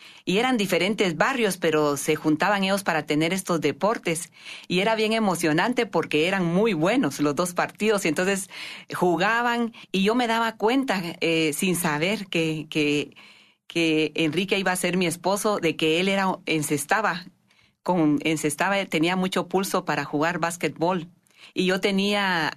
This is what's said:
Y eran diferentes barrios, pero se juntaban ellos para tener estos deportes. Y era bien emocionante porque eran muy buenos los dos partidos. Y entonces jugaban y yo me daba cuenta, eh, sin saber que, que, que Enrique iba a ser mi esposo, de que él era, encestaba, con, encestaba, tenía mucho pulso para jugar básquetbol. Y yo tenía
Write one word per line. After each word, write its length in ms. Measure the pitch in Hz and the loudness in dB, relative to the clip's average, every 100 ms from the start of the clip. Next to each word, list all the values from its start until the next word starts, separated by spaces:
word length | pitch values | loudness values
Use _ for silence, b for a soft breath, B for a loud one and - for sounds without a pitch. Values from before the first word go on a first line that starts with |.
| B B | B B
Y 140 | - 185 | -2 0
eran 180 | 247 254 | 2 0
diferentes 640 | 190 175 180 214 196 151 | 2 0 0 0 0 2
barrios, 400 | 220 269 214 185 | 0 2 0 0
pero 400 | 165 156 151 143 | 0 2 2 0
se 180 | - 156 | 0 0
juntaban 480 | 156 151 180 208 | 0 2 2 2
ellos 200 | 196 196 | 2 0
para 220 | 196 160 147 | 0 -2 0
tener 280 | 151 165 | 0 0
estos 260 | 190 - 170 | -2 -2 0
deportes. 720 | 147 135 196 240 - 160 - B B B B | 0 0 0 0 -2 -4 -6 B B B B
Y 100 | 175 | 0
era 160 | 208 220 | 2 2
bien 160 | 214 | 0
emocionante 760 | 226 214 170 165 151 214 240 233 | 2 0 2 2 2 2 0 0
porque 440 | 170 - 151 165 | -2 0 0 2
eran 160 | 196 170 | 2 0
muy 260 | 175 226 | 2 2
buenos 480 | 165 165 254 160 131 | 2 2 2 0 0
los 160 | 147 143 | -2 0
dos 180 | 175 | -2
partidos. 520 | 175 151 - 214 202 180 | -2 -4 0 0 2 0
Y 20 | |
entonces 420 | 156 185 196 196 B B B B - | 0 0 -2 -4 B B B B -2
jugaban 760 | 180 165 196 226 240 240 233 B B | 0 2 2 0 0 -2 -4 B B
y 120 | 190 | 0
yo 120 | 190 240 | 2 2
me 120 | 240 | 2
daba 280 | 226 226 226 | 0 0 0
cuenta, 460 | 208 269 262 190 170 170 | 2 2 0 -2 -4 -4
eh, 320 | 165 160 160 | 0 2 0
sin 240 | 147 190 170 | 0 0 0
saber 520 | 170 147 170 214 196 | 0 0 0 -2 -4
que, 400 | 170 160 156 151 | -2 -2 -2 -4
que, 480 | 160 147 147 - - B B B B - | 0 2 0 -2 -10 B B B B -8
que 460 | 170 165 156 156 156 | -2 2 2 0 0
Enrique 420 | 160 151 196 202 | 0 0 0 0
iba 140 | 185 | 0
a 60 | 180 | 0
ser 180 | 180 180 | 0 0
mi 120 | 175 | 0
esposo, 520 | 165 180 202 214 208 | 0 -2 0 0 0
de 160 | 165 156 | 0 0
que 240 | 160 165 | 2 2
él 80 | 190 | 2
era, 300 | 196 190 175 - | 0 0 -2 -2
encestaba, 800 | 156 151 147 - 196 208 170 - _ _ b b b | -2 0 -2 0 0 0 -4 -10 _ _ b b b
con, 360 | - 180 151 147 | -2 2 2 2
encestaba, 640 | 160 156 151 - 180 196 190 | 0 -2 -2 -2 0 0 -2
tenía 300 | 160 165 185 | 0 0 0
mucho 320 | 185 190 175 | 0 -2 0
pulso 380 | 190 196 190 175 | -2 0 -2 -2
para 180 | 147 | -4
jugar 340 | 139 147 160 170 | -2 0 0 0
básquetbol. 720 | 170 170 160 - 165 185 160 _ B B B - | -4 -2 -4 -2 -2 -2 -4 _ B B B -2
Y 100 | 180 | 0
yo 160 | 190 | 2
tenía 680 | 208 196 202 202 196 175 156 | 0 0 0 0 0 0 -2